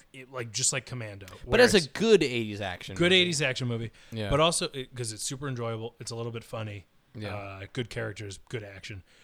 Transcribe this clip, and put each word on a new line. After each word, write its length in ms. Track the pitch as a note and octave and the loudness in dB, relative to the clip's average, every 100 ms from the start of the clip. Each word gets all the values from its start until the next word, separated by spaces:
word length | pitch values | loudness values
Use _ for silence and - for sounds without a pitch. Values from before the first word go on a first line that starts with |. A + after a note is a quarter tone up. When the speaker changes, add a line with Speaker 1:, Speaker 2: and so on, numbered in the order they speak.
| _ | _
Speaker 1:
it, 180 | C3+ B2+ | -20 -12
like, 200 | C3 A#2 | -10 -6
just 220 | G2 - | 0 0
like 120 | C3+ - | 0 -4
Commando, 420 | B2 G#2+ G2 - | -10 -10 -12 -16
Speaker 2:
But 180 | - B2 | -14 2
Speaker 1:
where 160 | E3+ | 8
Speaker 2:
as 120 | B3 | 8
a 40 | G3+ | 8
Speaker 1:
it's 100 | C#3+ | 2
Speaker 2:
good 360 | - A3+ G3+ | 2 6 8
eighties 380 | C#3 B2 A2 G2+ | 6 2 -2 -2
action 340 | G2 F2+ - F#2+ | -4 -6 -8 0
Speaker 1:
good 100 | E3+ | 4
Speaker 2:
movie. 40 | F#3 | 6
Speaker 1:
eighties 200 | F3+ D3+ | 4 2
action 260 | C#3+ B2+ B2 | 0 0 -2
movie, 240 | A#2 A2+ - - | -2 -6 -12 -10
Speaker 2:
Yeah. 180 | A2 G2+ | -6 0
Speaker 1:
but 100 | C#3+ | 4
also 280 | E3 E3 E3+ | 4 2 -4
it, 200 | C#3 B2+ B2 | -6 -10 -8
'cause 160 | A#2 | -8
it's 100 | G#2 | -6
super 240 | - C3+ D3 | -8 -6 -6
enjoyable. 480 | A#2+ A#2 A2+ A2+ - | -4 -4 -6 -8 -10
It's 120 | A#2+ | -10
a 40 | A#2 | -6
little 160 | A#2 | -6
bit 120 | A2+ - | -8 -10
funny. 420 | A#2 A2 G2+ - _ _ - | -8 -8 -10 -16 _ _ -12
Speaker 2:
Yeah. 160 | G#2 | -8
Speaker 1:
Uh, 320 | G2+ G2 G2 G2 | -8 -10 -12 -8
good 180 | - A#2 | -6 -4
characters, 500 | A#2+ A2+ G2 G2+ F#2+ - | -6 -6 -8 -12 -12 -10
good 140 | A#2+ G2+ | -10 -10
action. 360 | F#2+ - G2 - _ | -14 -14 -14 -16 _